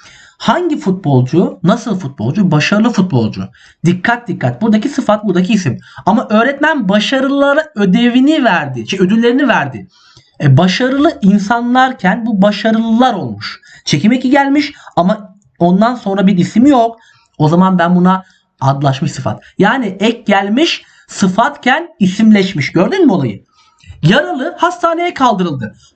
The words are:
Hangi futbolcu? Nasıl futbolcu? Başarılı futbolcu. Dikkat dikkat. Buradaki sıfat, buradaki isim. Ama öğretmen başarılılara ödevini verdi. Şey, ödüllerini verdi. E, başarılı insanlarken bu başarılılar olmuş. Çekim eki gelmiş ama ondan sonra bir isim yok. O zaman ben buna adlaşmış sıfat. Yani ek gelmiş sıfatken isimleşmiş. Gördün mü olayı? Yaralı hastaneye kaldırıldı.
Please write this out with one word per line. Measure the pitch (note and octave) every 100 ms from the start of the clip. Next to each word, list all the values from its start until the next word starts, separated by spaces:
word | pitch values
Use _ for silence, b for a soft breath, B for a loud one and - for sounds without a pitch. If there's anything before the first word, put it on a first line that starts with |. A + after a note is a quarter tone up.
| B B B B
Hangi | - D4+ F4+ C4+
futbolcu? | F#3+ F#3 D3 C3 B2+ D#3+ B3 -
Nasıl | E3+ A#3 A#3+ F#3
futbolcu? | - - A2 F3+ F3
Başarılı | D3+ - G#3 A#3+
futbolcu. | - F#3 B2 G#2 F#2+ F#2+ b b b E3
Dikkat | F3+ - A#3+ G3
dikkat. | - B2+ -
Buradaki | A3+ G#3+ -
sıfat, | - A3+ G#3
buradaki | G#3+ F3+ F#3
isim. | G#3+ E3 - B B -
Ama | A3 -
öğretmen | G#3+ B3 C#4+ D4+ D#4 F#3
başarılılara | G#3 - C4 C4+ C#4 C#4 C#4+ D#4 G#3
ödevini | G3 G#3+ A#3+ B3 C4+ D#4
verdi. | A#3+ E3+ C#3 B2 A2
Şey, | F#3+
ödüllerini | F3+ A3+ A#3 C4 C4+
verdi. | F3 C3 - - b b b b b
E, | D3 C3+
başarılı | F#3 - B3+ C#4 D#4 D4
insanlarken | F#3+ G#3 F#3+ A#3+ A#3+ B3+ C4 B3+ F#3 A#3 A3+
bu | G3+
başarılılar | G#3 G#3 A3 A3 A3+ A3+ B3+
olmuş. | G3 B2+ G2+ - - B B -
Çekim | D3 G#3
eki | B3+ B3
gelmiş | C#4 C#4 C#4+ D4 B B -
ama | F3 G#3+ - _ _ -
ondan | F3 F#3 A3+ B3
sonra | G3 G3 F#3+
bir | F3
isim | E3 G#3+ C#4
yok. | C4 A3+ - b b b -
O | D3+
zaman | E3+ F#3+ F#3
ben | E3+ F3+
buna | F3+ F#3 B B B _
adlaşmış | C3 C#3+ C#3+ C3 D#3
sıfat. | - B2+ - B -
Yani | G3 C4 G#3 F#3
ek | A3+ A#3 -
gelmiş | G3 G3+ A#3 E4 - b b b
sıfatken | - F#3+ F#3 C#4+ C#4+ B3 D4 E4+ -
isimleşmiş. | G3+ G3+ A3 G#3 F#3 D3+ C3
Gördün | E3 F#3+ G4 D4+
mü |
olayı? | F3 B2+ G2 - b b b b b D3+
Yaralı | B3+ F4+ D4 D#4+ -
hastaneye | E4+ F4+ E4+ E4 F4
kaldırıldı. | - B3+ F#3+ F3 C3+ G#2+ b b